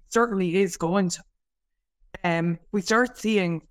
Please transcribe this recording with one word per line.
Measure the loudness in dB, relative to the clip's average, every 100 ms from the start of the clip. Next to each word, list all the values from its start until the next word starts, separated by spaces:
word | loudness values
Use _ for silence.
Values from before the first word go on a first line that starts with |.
| _
certainly | 0 0 0 0 2
is | 0 0
going | 0 0 0
to. | -4 -12 _ _ _ _ _ _ _ _ -6
Um, | -2 0 0 -4 -4
we | -4
start | 0 2 0 -2
seeing | 0 0 0 -4 -4